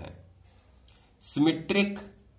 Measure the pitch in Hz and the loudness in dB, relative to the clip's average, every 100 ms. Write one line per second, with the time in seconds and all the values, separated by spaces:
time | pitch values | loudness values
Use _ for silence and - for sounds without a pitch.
0 | - - - - - _ _ _ - - | -16 -18 -20 -20 -20 _ _ _ -20 -20
1 | _ _ - 139 160 160 - 202 202 - | _ _ -8 2 2 2 0 2 2 -2
2 | - - _ | -14 -20 _